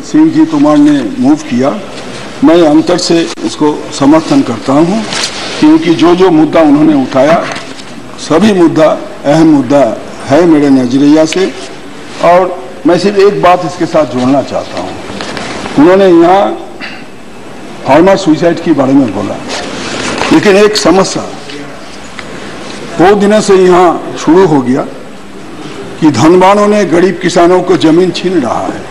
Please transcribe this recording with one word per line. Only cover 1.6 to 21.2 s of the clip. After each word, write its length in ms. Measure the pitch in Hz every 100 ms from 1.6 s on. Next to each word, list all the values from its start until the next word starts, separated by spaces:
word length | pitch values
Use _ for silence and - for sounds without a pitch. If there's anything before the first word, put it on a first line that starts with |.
| 131 214 - - - - - -
मैं 180 | 143 170
अंतर 360 | 156 151 156 175
से 320 | - 170 160 -
इसको 400 | - - 151 147 - -
समर्थन 420 | 139 160 - 143
करता 320 | 131 113 -
हूँ, 300 | 139 170 220 208 - - - - -
क्योंकि 340 | 302 320 339
जो 220 | 330 330 180
जो 160 | 185
मुद्दा 300 | 156 156 170
उन्होंने 320 | 156 143 160
उठाया, 520 | 147 123 131 143 170 - - - - - - - -
सभी 340 | - 160 220
मुद्दा 440 | 190 160 143 151 - - - 143
अहम 220 | 160 160
मुद्दा 500 | 143 123 143 123 104 - - 113
है 200 | 143 175
मेरे 240 | 151 143
नजरिया 560 | 135 123 135 143 156 156
से। 280 | 180 185 - - - - - - -
और 460 | 170 180 180 - - - 151
मैं 120 | 175
सिर्फ 180 | 196 202
एक 240 | 196 160
बात 200 | 175 180 165
इसके 200 | - 165
साथ 200 | 160 139
जोड़ना 360 | 123 127 139
चाहता 400 | - 92 - -
हूँ, 100 | - - - - - - - - - -
उन्होंने 280 | 160 190 196
यहाँ 600 | 170 165 190 208 - - - - - - - - - - - - - -
फार्मर 300 | 143 190 190
सुसाइड 460 | - 151 170 165
के 80 | 170
बारे 220 | 143 131
में 220 | 139 123 101
बोला, 200 | 101 - - - - - - - - - -
लेकिन 240 | 160 214 196
एक 200 | 208 208
समस्या 460 | 160 185 185 -